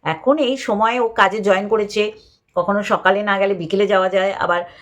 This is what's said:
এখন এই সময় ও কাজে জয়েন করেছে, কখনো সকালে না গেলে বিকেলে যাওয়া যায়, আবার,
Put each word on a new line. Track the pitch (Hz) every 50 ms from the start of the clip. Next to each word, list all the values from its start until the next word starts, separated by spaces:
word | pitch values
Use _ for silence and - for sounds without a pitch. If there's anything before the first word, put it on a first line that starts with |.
| -
এখন | 156 156 156 - 254 294
এই | 320 277 240 269
সময় | 262 - - 208 202 220 226 240 247
ও | 233
কাজে | 226 226 226 196 185 196 220
জয়েন | 190 208 185 190 202
করেছে, | 202 220 214 208 202 - 214 208 208 - - - _ _ _ _ _ _
কখনো | 180 170 202 202 208 196
সকালে | - 202 - - 185 196 202 208
না | 208 196 190
গেলে | 196 196 202
বিকেলে | 175 165 160 196 196 208
যাওয়া | 190 202 185 185 185
যায়, | 190 190 190 196 -
আবার, | - - 175 175 175 175 - - -